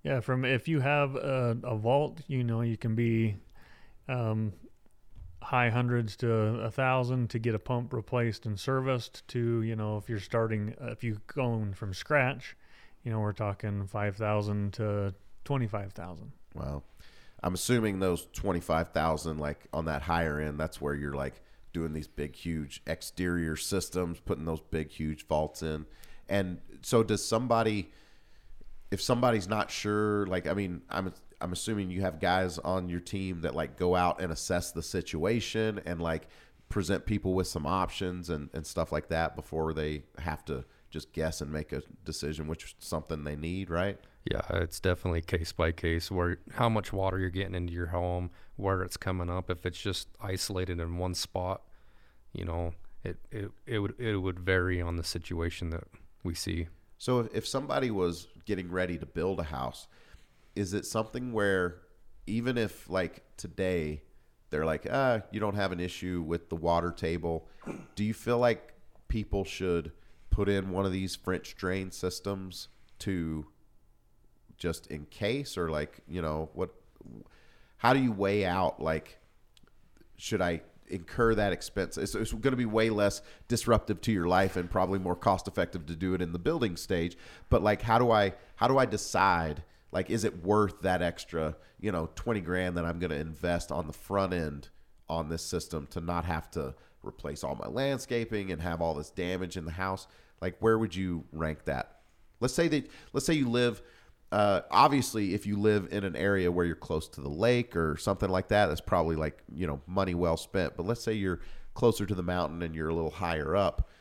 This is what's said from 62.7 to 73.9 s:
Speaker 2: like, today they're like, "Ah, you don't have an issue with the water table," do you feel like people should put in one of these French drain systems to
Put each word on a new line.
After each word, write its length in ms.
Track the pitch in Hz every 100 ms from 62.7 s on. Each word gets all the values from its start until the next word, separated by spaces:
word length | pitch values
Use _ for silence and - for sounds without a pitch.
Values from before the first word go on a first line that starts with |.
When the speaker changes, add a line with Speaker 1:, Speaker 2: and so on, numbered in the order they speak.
| - -
Speaker 2:
like, 320 | 95 85 - - -
today 680 | 85 76 92 90 76 76 - - - _ -
they're 160 | 76 80
like, 220 | 78 -
"Ah, 300 | 135 135 113 -
you 120 | 104
don't 140 | 104 101
have 180 | 98
an 80 | 90
issue 420 | 90 - 90 90 80
with 220 | 85 -
the 80 | 82
water 360 | 85 85 87
table," 580 | 82 82 85 82 82 - - - - - -
do 100 | 107
you 80 |
feel 240 | 110 - 120
like 360 | 120 113 - - - - -
people 340 | 110 101 101
should 480 | 98 - 92 87 76 - - - -
put 180 | - 98
in 220 | 98 95
one 160 | 92 98
of 80 |
these 200 | 92 92
French 440 | - - 90 - -
drain 340 | 95 95 92
systems 760 | - 92 - 101 98 92 90 - - - -
to 480 | - 92 80 78 76 _ - - -